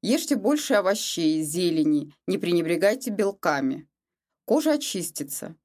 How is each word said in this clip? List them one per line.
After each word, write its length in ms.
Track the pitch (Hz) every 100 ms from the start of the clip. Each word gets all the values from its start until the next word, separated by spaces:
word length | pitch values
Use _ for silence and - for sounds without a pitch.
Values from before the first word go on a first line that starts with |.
Ешьте 320 | 180 294 - 262
больше 400 | 202 302 - 247
овощей, 640 | 185 208 - - 160 156
зелени, 720 | 156 165 175 160 151 147 147 - -
не 100 | 185
пренебрегайте 720 | 180 175 160 170 196 254 240
белками. 760 | 202 196 196 - 143 135 135 - _ _ _ _ _ -
Кожа 280 | 262 302
очистится. 840 | 294 294 190 156 - - - - 165